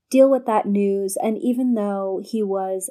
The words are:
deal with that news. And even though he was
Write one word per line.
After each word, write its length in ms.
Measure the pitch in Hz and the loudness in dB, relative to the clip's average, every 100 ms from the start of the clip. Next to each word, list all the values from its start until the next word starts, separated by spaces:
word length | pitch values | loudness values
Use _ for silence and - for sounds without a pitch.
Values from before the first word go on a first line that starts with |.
| - | 0
deal 180 | 262 269 | 4 6
with 160 | 262 247 | 4 2
that 200 | 214 - | 0 2
news. 500 | 202 202 196 190 - | 0 2 0 -2 -4
And 220 | 220 - | -4 -2
even 360 | - 247 254 | -2 0 0
though 460 | 226 202 196 196 190 | 0 0 -2 -4 -6
he 200 | 196 220 | -6 -4
was 480 | 202 196 190 190 185 | -2 -2 -4 -6 -8